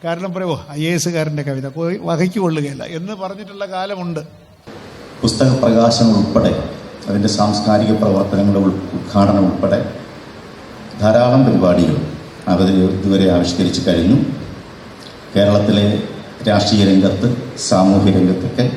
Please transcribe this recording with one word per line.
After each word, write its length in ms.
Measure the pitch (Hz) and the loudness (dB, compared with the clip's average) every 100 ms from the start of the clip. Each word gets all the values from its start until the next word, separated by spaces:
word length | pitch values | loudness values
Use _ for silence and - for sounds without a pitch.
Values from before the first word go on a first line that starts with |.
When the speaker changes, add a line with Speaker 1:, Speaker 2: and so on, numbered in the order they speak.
Speaker 1:
കാരണം 260 | 170 170 190 | -6 -6 -6
പറയും, 180 | 180 185 | -6 -4
"ഓ, 80 | 147 - | -4 -6
ഐ 120 | 147 160 | -6 -2
എ 60 | |
എസുകാരൻ്റെ 480 | 175 180 170 156 151 | 0 -2 -2 -2 -4
കവിത 240 | 143 135 135 | -4 -4 -6
കൊ-, 300 | 139 165 196 | -6 -4 -4
വകയ്ക്ക് 380 | 175 165 185 196 | -2 0 0 0
കൊള്ളുകയില്ല" 440 | 180 160 143 139 | 0 0 -4 -6
എന്ന് 280 | - 165 185 | -10 -8 -8
പറഞ്ഞിട്ടുള്ള 540 | 214 190 196 202 202 202 | -8 -8 -10 -14 -10 -8
കാലമുണ്ട്. 560 | 185 196 196 175 156 156 - - - - - - - - - | -6 -6 -6 -6 -6 -10 -18 -20 -20 -20 -18 -18 -18 -18 -4
Speaker 2:
പുസ്തക 280 | 120 - 131 123 | -4 2 2 4
പ്രകാശനം 520 | 120 113 117 - 117 101 | 4 4 4 4 4 4
ഉൾപ്പെടെ 360 | 98 - 95 - - - - - - | 2 2 2 0 -6 -10 -16 -14 -4
അതിൻ്റെ 200 | 101 101 | 0 0
സാംസ്കാരിക 640 | - 107 104 - 107 107 107 | 0 0 0 2 2 2 2
പ്രവർത്തനങ്ങളുടെ 600 | 107 95 98 98 101 98 95 | 2 2 0 2 2 4 2
ഉൾ-, 140 | 90 - | 0 -6
ഉദ്ഘാടനം 520 | - - 101 101 101 92 | -8 -2 2 4 4 2
ഉൾപ്പെടെ 340 | - 95 95 - - - - - - - - - - - - | 0 0 0 -2 -8 -16 -18 -18 -20 -18 -20 -20 -18 -18 -2
ധാരാളം 440 | 107 113 123 131 | 2 4 4 4
പരിപാടികൾ 540 | 127 92 90 87 82 - - - - - - | 4 4 4 4 2 0 -4 -10 -16 -12 -2
അവർ 220 | 90 95 | 2 2
ഇതുവരെ 560 | 95 92 - 98 98 92 | 4 2 0 0 2 4
ആവിഷ്കരിച്ച് 500 | 87 87 - 90 - 90 | 2 0 0 0 0 0
കഴിഞ്ഞു. 300 | 85 85 139 - - - - - - - - - - - | 2 4 2 2 -4 -12 -16 -18 -20 -20 -20 -20 -20 -6
കേരളത്തിലെ 500 | 101 101 101 104 101 104 110 - - - - 110 | 2 4 4 4 2 2 0 -4 -10 -16 -6 0
രാഷ്ട്രീയ 360 | 101 - 107 | 2 2 4
രംഗത്ത്, 440 | 98 95 95 92 120 - - - | 4 4 4 2 -2 -2 -6 -8
സാമൂഹ്യ 520 | - 95 95 98 98 | 0 4 4 4 4
രംഗത്തൊക്കെ 540 | 95 92 92 - - 127 | 4 2 0 -2 -2 -2